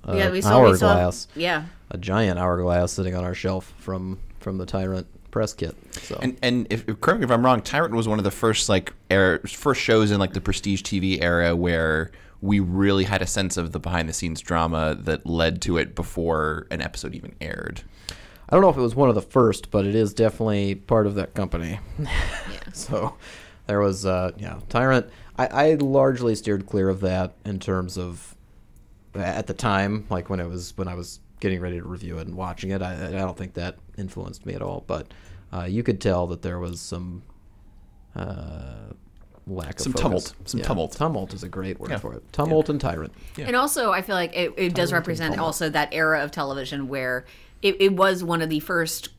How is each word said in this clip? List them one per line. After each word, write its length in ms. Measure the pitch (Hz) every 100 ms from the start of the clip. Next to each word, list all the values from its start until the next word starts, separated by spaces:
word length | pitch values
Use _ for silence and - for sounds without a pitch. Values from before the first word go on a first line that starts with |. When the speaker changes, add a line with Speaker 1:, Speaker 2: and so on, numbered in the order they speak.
| -
Speaker 1:
a 60 | 98
Speaker 2:
Yeah, 140 | 95
we 100 | 90
still, 220 | 101 117
we 120 | 117 92
still 120 | 90
have, 80 | 87
Speaker 1:
hourglass, 300 | 90 - -
Speaker 2:
yeah. 300 | 147 170 156 165 - -
Speaker 1:
a 80 | 92
giant 400 | 95 101 107 87
hourglass 540 | 90 87 90 87 87
sitting 220 | - 92
on 100 | 90
our 100 | 90
shelf 400 | 87 95 92 - -
from, 400 | - 95 92 92 - -
from 180 | - 95
the 60 | 90
Tyrant 400 | 98 95 92 - - -
press 220 | - 107
kit. 220 | - 82 - - -
So. 160 | - -
Speaker 3:
And, 140 | 127 127
and 240 | 123 123 -
if, 180 | 113 -
if, 120 | 107
correct 200 | - 139
me 40 |
if 60 | 123
I'm 140 | 117
wrong, 160 | 127 120
Tyrant 320 | - 147 165
was 140 | 117 110
one 100 | 107
of 60 |
the 60 | 98
first, 380 | - 113 107 -
like, 240 | 95 - - -
air, 280 | 95 92 82
first 400 | - - 147 127
shows 300 | - 110 107
in, 80 | 101
like, 140 | 95
the 80 | 95
prestige 420 | - - 101 98
T 160 | - 98
V 220 | 92 92
era 320 | 87 85 85
where 560 | 85 87 82 80 78 82 - - -
we 180 | 98 101
really 460 | 90 92 98 98
had 160 | 92 98
a 60 | 90
sense 320 | - 95 92
of 140 | 82
the 60 | 82
behind 300 | 82 87 80
the 40 |
scenes 260 | 78 87 80
drama 560 | - 82 82 80 78 57
that 280 | 78 78 -
led 340 | 82 82 87
to 140 | - 82
it 180 | -
before 720 | - - - 82 80 76 80 -
an 100 | 82
episode 340 | 69 - 69
even 200 | - - -
aired. 400 | 76 - - - - - - - - - -
Speaker 1:
I 80 | 180
don't 60 |
know 80 | 190
if 80 | 139
it 20 |
was 160 | 120 117
one 140 | 135
of 40 |
the 60 | 104
first, 480 | - 131 117 95 -
but 140 | 107
it 100 | 98
is 200 | 110 104
definitely 600 | 101 113 - 110 101 98 98
part 300 | - 113 104
of 80 | 101
that 180 | 92
company. 440 | - 92 85 85 98
<laughs> 140 | - -
Speaker 2:
Yeah. 720 | 147 - - 622 - - -
Speaker 1:
So 440 | - - 98 107 - - - - - -
there 140 | 101
was, 260 | 101 95 98
uh, 260 | 92 92 -
yeah, 220 | 92 82 -
Tyrant. 380 | 117 131 131 - - - -
I, 300 | 127 131 156
I 40 |
largely 600 | 156 139 139 135 123 120
steered 320 | 107 110 101 95
clear 220 | 104 95
of 120 | 95
that 340 | 95 92 90 -
in 140 | 107 98
terms 380 | - 92 90 92
of, 360 | 90 87 - - - - - - - - -
at 320 | 98 92 90 107
the 80 |
time, 520 | 95 117 98 98 107 104
like, 180 | 92 85
when 80 | 95
it 80 | 85
was, 280 | 87 85 -
when 120 | 92
I 60 |
was 260 | 90 85 - - -
getting 200 | 101 92
ready 180 | 90 87
to 60 | 80
review 320 | 90 87 82
it 80 | 82
and 100 | 87
watching 340 | 90 87 95
it, 120 | 98
I, 260 | 92 90 87
I 20 |
don't 240 | 95 95 82
think 180 | 95
that 220 | - 87 - - -
influenced 480 | 92 - 92 92 -
me 80 |
at 80 | -
all, 220 | - - -
but, 200 | 156 - - - - -
uh, 120 | 90
you 180 | 90 104
could 180 | 120 101
tell 260 | 104 90 90
that 140 | 85
there 160 | 95 87
was 220 | 87 87
some, 420 | - 87 90 87 - - - - - - - - -
uh, 800 | - 92 95 73 78 67 82 107 - - - - - -
lack 300 | 92 82 -
of 40 |
Speaker 3:
Some 120 | -
Speaker 1:
focus. 100 | 127
Speaker 3:
tumult. 320 | - 90 - -
Some 160 | - -
Speaker 1:
Yeah. 60 | -
Speaker 3:
tumult. 260 | 104 78
Speaker 1:
Tumult 420 | - 156 131 95
is 80 | 95
a 60 | 90
great 320 | 92 95 -
word 100 | -
Speaker 3:
Yeah. 80 | -
Speaker 1:
for 160 | -
it. 80 | - -
Tumult 360 | - 151 156 156
Speaker 3:
Yeah. 40 |
Speaker 1:
and 80 | 147
tyrant. 320 | 107 82 78 - - -
Speaker 3:
Yeah. 100 | 240
Speaker 2:
And 100 | 247
also, 340 | 285 294 226
I 120 | 190
feel 120 | 185
like 180 | 185 170 -
it, 160 | 175 -
it 180 | 180
does 160 | 175 170
Speaker 1:
Tumult 0 |
and 20 |
Speaker 2:
represent 420 | 175 175 160 160
Speaker 1:
tumult. 120 | 151 160
Speaker 2:
also 220 | 151 160
that 180 | 151 147
era 300 | 156 156 156
of 80 | 147
television 560 | 165 143 139 131 139 131
where 360 | 135 127 127 - - - -
it, 140 | 196 190
it 140 | 196
was 280 | 185 190 185
one 200 | 170 165
of 60 | 160
the 120 | 156
first 480 | 147 175 160 - -